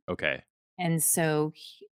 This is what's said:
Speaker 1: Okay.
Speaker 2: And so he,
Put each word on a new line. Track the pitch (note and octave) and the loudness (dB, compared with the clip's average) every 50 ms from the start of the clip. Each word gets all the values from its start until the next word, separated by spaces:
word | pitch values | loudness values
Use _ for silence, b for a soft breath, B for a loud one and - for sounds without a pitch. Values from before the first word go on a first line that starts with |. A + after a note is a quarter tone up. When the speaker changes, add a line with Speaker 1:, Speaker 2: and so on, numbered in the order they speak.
| - - | -4 -8
Speaker 1:
Okay. | F2+ - E2 D2+ C2+ - - _ _ _ _ _ _ - | -6 -2 0 -2 -2 -2 -8 _ _ _ _ _ _ -4
Speaker 2:
And | F3+ E3+ E3 D#3+ D3+ | 0 0 0 2 2
so | - - F#3 E3 D#3+ D#3 D3+ D3+ D#3 - | 0 2 2 2 2 2 2 0 0 -2
he, | - - - - - G4+ - | -8 -20 -20 -20 -20 -20 -20